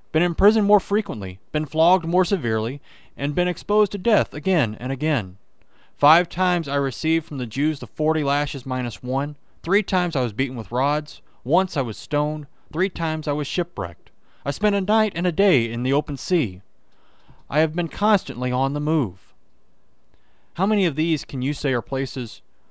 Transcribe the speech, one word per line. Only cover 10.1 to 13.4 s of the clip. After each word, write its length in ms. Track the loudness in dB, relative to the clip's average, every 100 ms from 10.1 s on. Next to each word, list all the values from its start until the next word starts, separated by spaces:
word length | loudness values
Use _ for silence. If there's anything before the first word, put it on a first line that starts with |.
I 80 | 0
was 100 | -2
beaten 220 | -2 -4
with 160 | -4 -4
rods. 520 | -2 0 0 -4 -16 -20 -14
Once 340 | 0 0 2 -2
I 60 |
was 140 | -4 -6
stoned. 500 | -4 -2 -2 -4 -10 -18 -10
Three 160 | -4 -2
times 380 | -2 -4 -2 -2
I 60 |
was 160 | -4